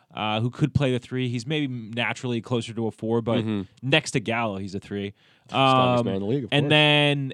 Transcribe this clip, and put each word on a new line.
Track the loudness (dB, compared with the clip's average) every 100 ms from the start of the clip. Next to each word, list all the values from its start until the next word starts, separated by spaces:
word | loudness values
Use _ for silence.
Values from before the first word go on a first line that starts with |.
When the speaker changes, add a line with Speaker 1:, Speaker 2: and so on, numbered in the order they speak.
| _
Speaker 1:
uh, | -6 -2 0
who | -2
could | 0 0
play | 2 0
the | 0
three. | -4 -4 -4
He's | -4 -4
maybe | -4 -4
naturally | -6 -8 -4 -4 -4 -4 -4
closer | -2 -4 -4
to | -4 -6
a |
four, | -4 -2 0
but | 0 0
Speaker 2:
Mm-hmm. | 0 -4 -6 _
Speaker 1:
next | 0 2 2
to | -2
Gallo, | -2 -2 -2 -4
he's | -8 -10
a |
three. | -8 -6 -8 -10 _ _ -4
Speaker 2:
Strongest | 2 4 6 4 2
Speaker 1:
Um, | 0
Speaker 2:
man | -2
in |
the | -2
league, | -2
of | 0
Speaker 1:
and | 0 4
Speaker 2:
course. |
Speaker 1:
then, | 6 6 4 4 0 -4